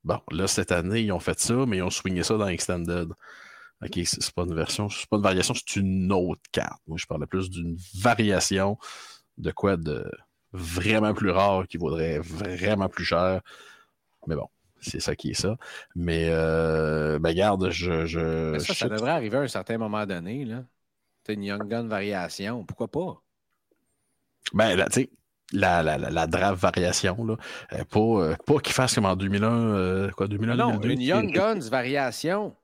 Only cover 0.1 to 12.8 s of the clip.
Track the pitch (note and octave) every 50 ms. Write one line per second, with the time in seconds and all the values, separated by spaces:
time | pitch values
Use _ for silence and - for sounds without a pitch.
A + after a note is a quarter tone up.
0.1 | - B2 _ - - F2 F#2+ F#2+ - - F2+ - F#2 F2 E2 F#2 G#2 A#2 A2+ G#2
1.1 | F#2 E2+ - - D#2+ - - - A#2 B2+ C3+ B2 G2+ F#2 F2+ E2+ - - - F#2+
2.1 | F#2 F2+ E2+ - A2+ G#2+ G#2 G2 F2 E2+ - - F2+ F2 E2+ F2 F2 F2 E2+ D#2+
3.1 | D#2 _ - - - - - - - - - - _ _ - - - F2 F2 -
4.1 | - - - - - - F2+ F2 E2 D#2+ D#2 - - - G#2 G#2 - - - _
5.1 | - G#2+ G2+ G2 F#2+ F#2 F2+ - B2 - - - - G#2 G2 F#2+ F#2 F#2+ F#2 F#2
6.1 | G2 F#2 F2+ F2 D#2+ - _ - - - - G1+ - - _ - D#2 F2 - _
7.1 | D#2 D2+ D2 - - F#2+ F#2+ F#2 F#2 F2+ E2+ E2+ E2 E2+ F2+ - - F#2 G2 A#2+
8.1 | A#2 G#2+ A2+ G#2 G2 F2+ - - G2+ F#2+ F#2+ G2 A2 - - - - - - -
9.1 | - - _ _ _ - E2 E2 - - - G2 G2 E2+ D#2+ D#2 C#2+ A1 G1+ G1+
10.1 | G1+ - _ _ _ _ _ _ - F#2 E2+ E2 E2+ F#2 F2 G#2+ A2 A2 G#2+ G#2+
11.1 | G#2 - A2 G2 F2 F#2+ G2 G2+ G2 F#2+ F#2 - - F2 E2+ D2 D#2 E2 D#2+ E2
12.1 | D#2 D2+ E2 E2 D#2+ D#2+ G2+ F2+ F2+ F2 F2+ G#2 G#2+ G2